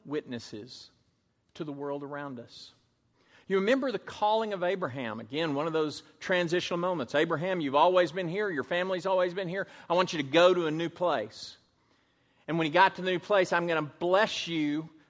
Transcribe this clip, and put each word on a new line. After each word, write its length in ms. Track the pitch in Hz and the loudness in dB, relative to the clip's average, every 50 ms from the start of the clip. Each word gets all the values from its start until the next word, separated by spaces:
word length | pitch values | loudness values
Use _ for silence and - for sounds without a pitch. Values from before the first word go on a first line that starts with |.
| - | -10
witnesses 840 | - 143 151 - - 123 117 - - - 104 104 127 - - - - _ _ _ _ _ _ _ _ _ _ _ _ - | -8 -6 -6 -6 -8 -10 -12 -12 -12 -14 -14 -14 -16 -18 -20 -20 -20 _ _ _ _ _ _ _ _ _ _ _ _ -14
to 100 | - 170 | -12 -10
the 100 | 151 143 | -10 -10
world 280 | 139 143 143 143 143 | -8 -8 -8 -8 -8
around 380 | 143 139 147 143 147 143 131 120 | -8 -10 -10 -8 -8 -10 -10 -12
us. 340 | 117 113 - - - - _ _ _ _ _ _ _ _ _ _ _ _ _ _ _ - | -14 -16 -18 -20 -20 -20 _ _ _ _ _ _ _ _ _ _ _ _ _ _ _ 0
You 100 | 190 190 | 0 2
remember 340 | 190 208 262 269 269 269 | 2 2 2 2 2 -2
the 80 | 220 - | -4 -4
calling 540 | - - - - 214 214 214 220 226 214 202 | -8 -10 -6 -2 0 2 2 2 0 -2 -4
of 100 | 180 175 | -2 -2
Abraham. 560 | 175 196 190 175 143 120 139 127 113 107 113 | -2 -2 -2 -4 -6 -6 -6 -6 -6 -6 -8
Again, 340 | 117 110 127 151 170 160 139 | -10 -8 -4 -2 -2 -2 0
one 140 | 139 151 165 | -2 -2 -2
of 60 | 160 | 0
those 300 | 160 156 151 131 - - - - - | 0 -2 -2 -4 -8 -14 -20 -20 -10
transitional 600 | - - 185 180 180 160 170 180 - - 185 175 | -4 0 0 0 0 2 0 0 -2 -2 -4 -2
moments. 360 | 175 185 180 160 123 - - | -2 -2 -2 -2 -4 -2 0
"Abraham, 460 | 143 165 165 165 143 170 190 190 180 | 0 2 2 0 -2 -2 -2 -2 -2
you've 140 | 151 135 131 | -2 0 4
always 360 | 147 160 180 185 185 180 156 | 4 6 6 6 6 4 2
been 160 | 151 190 185 160 | 0 -4 -4 -4
here. 220 | 170 202 214 202 | -2 -2 -2 -2
Your 140 | 185 135 123 | -2 -4 -4
family's 420 | - 180 175 180 190 190 180 156 | -2 -2 -2 0 0 -2 -2 0
always 280 | 190 196 185 180 185 170 | 0 2 2 2 0 -2
been 140 | 196 190 170 | -4 -6 -4
here. 200 | 180 196 185 - - - - - | -4 -6 -6 -8 -10 -12 -4 0
I 40 | 170 | 2
want 200 | 180 185 170 - | 2 2 2 0
you 40 | 156 | -4
to 100 | 139 131 | -2 2
go 260 | 135 170 175 185 185 | 4 6 8 8 6
to 140 | - 170 156 | 4 2 0
a 40 | |
new 180 | 151 160 170 160 | -2 -2 -4 -4
place. 680 | - - 180 170 147 123 107 107 - - - - - - _ _ _ _ _ _ _ _ _ _ _ _ _ _ _ _ _ | -4 -2 0 0 0 0 -2 -6 -10 -16 -18 -18 -18 -20 _ _ _ _ _ _ _ _ _ _ _ _ _ _ _ _ _
And 120 | - 156 165 | -4 -2 0
when 80 | 160 | 0
he 60 | 156 | 4
got 240 | 147 175 190 190 185 | 6 6 6 6 4
to 60 | - | 0
the 100 | 180 185 | -4 -2
new 80 | 185 165 | -2 -2
place, 320 | - - 208 196 185 180 | 0 2 4 4 4 4
I'm 160 | 185 170 170 175 | 2 0 0 0
gonna 140 | 165 160 | 0 0
bless 640 | 156 139 - - 170 175 180 196 220 - - - - 165 | -2 -4 -6 -4 0 2 4 4 4 2 0 -4 -6 -4
you 420 | 170 160 151 147 147 151 160 160 - - _ _ | -2 -2 -2 -2 -2 -4 -6 -8 -14 -20 _ _